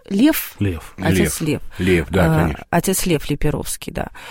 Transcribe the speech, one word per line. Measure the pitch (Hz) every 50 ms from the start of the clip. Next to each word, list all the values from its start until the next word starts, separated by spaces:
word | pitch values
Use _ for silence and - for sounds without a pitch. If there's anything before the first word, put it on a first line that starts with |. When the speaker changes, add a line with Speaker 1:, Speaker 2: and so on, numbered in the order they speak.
| -
Speaker 1:
Лев? | - 196 196 254 311 311 - - - - -
Speaker 2:
Лев. | 101 98 85 76 - - - -
Speaker 1:
Отец | - - 95 92 104 - - -
Speaker 3:
Лев. | 82 78 - 90 - - - -
Speaker 1:
Лев. |
Speaker 3:
Лев, | 90 92 90 85 78 -
да, | 87 95 87
Speaker 1:
А, | 82 160 156 80
Speaker 3:
конечно. | 78 71 - - -
Speaker 1:
отец | - 170 - - 190 - -
Лев | 190 165 143 - -
Леперовский, | - - - 151 - - - - - - - -
да. | - - - - - - - -